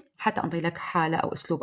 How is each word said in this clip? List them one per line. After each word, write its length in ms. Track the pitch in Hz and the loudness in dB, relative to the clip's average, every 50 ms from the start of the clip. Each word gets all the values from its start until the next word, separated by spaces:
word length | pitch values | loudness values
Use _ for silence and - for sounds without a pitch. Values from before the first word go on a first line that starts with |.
| - _ _ - | -10 _ _ -2
حتى 220 | - 214 208 - | 0 0 0 0
أنطي 200 | - 156 170 170 | -2 -2 -2 0
لك 180 | 160 170 165 - | 0 -2 -2 -2
حالة 380 | - - - 175 160 160 165 | -8 -2 2 2 2 4 2
أو 160 | - - - - | 2 0 0 -2
أسلوب 300 | - - - 170 156 | -4 -2 -2 -2 -2